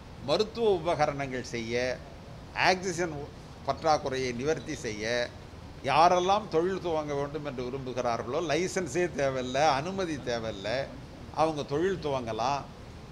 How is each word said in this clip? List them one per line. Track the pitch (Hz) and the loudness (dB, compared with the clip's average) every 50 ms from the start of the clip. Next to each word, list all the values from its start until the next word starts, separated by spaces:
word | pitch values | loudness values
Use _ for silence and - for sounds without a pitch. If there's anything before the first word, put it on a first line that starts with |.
| - - - - - | -16 -16 -14 -10 -2
மருத்துவ | 131 151 175 214 202 - 233 233 214 | 0 2 2 2 0 0 2 4 4
உபகரணங்கள் | 196 175 156 175 170 139 151 147 143 139 139 135 127 127 113 | 4 4 4 2 4 4 4 2 2 -2 -4 -4 -4 -4 -4
செய்ய, | - - 117 113 110 117 120 123 127 123 - - - - - - - - - - - - | -4 -4 -4 -4 0 0 0 0 0 -2 -4 -8 -14 -16 -16 -14 -14 -14 -14 -14 -10 -2
ஆக்சிஜன் | 107 131 165 190 185 180 196 170 156 180 170 | 4 6 6 6 4 2 -2 -2 0 -2 -2
உ-, | 151 143 143 - - - - - - - - - | -2 -6 -8 -10 -12 -16 -16 -16 -16 -8 -4 -2
பற்றாக்குறையை | 139 - - 160 151 139 143 139 131 131 131 123 123 | -2 0 4 4 4 4 2 0 -2 -2 -2 -2 -2
நிவர்த்தி | 117 127 147 160 147 117 123 151 | -2 0 0 0 -2 -2 -6 -8
செய்ய, | - - 120 107 104 107 110 120 120 120 - - - - - - - - - - - - | -6 -4 -6 -4 -2 -2 0 0 0 0 -2 -6 -12 -16 -16 -16 -14 -14 -14 -14 -6 -2
யாரெல்லாம் | 127 131 147 160 175 180 180 180 190 196 214 214 196 | 2 6 8 8 8 8 6 6 4 4 2 2 2
தொழில் | 160 160 170 185 190 180 | 2 2 2 2 0 -2
துவங்க | 156 175 165 156 151 | -2 0 0 0 0
வேண்டும் | 147 143 139 143 143 143 156 147 | 0 -2 -2 -2 -2 -4 -6 -6
என்று | 147 131 123 127 | -6 -4 -4 -4
விரும்புகிறார்களோ, | 123 127 139 131 127 120 123 120 120 117 117 113 113 127 156 | -4 -4 -6 -6 -4 -4 0 0 0 0 0 -2 -2 -2 -2
லைசன்ஸே | 175 156 139 160 180 180 - 196 185 151 113 175 180 170 147 | 0 2 0 0 0 0 0 -2 -2 -2 0 0 0 0 2
தேவையில்ல, | 127 139 135 135 131 127 127 127 | 2 2 2 2 0 -2 0 2
அனுமதி | 131 151 160 139 131 143 180 190 196 190 165 156 | 4 6 6 6 4 2 -2 -2 -2 -2 -2 -2
தேவையில்ல, | 135 - 123 120 117 110 110 107 98 92 104 117 131 139 - - - - - - - - - - | -4 -2 -2 -2 -2 -2 -4 -6 -4 -2 -2 0 0 -2 -4 -8 -12 -14 -14 -14 -14 -14 -8 0
அவங்க | - 156 160 160 147 135 | 2 2 2 2 0 -2
தொழில் | - 143 147 170 196 190 156 | -2 0 2 2 2 0 0
துவங்கலாம், | 151 147 139 131 123 113 110 110 113 131 143 139 131 - - - - - - - - - | 0 -2 0 0 -2 -2 -2 0 0 0 0 0 -4 -8 -12 -16 -16 -14 -14 -16 -16 -8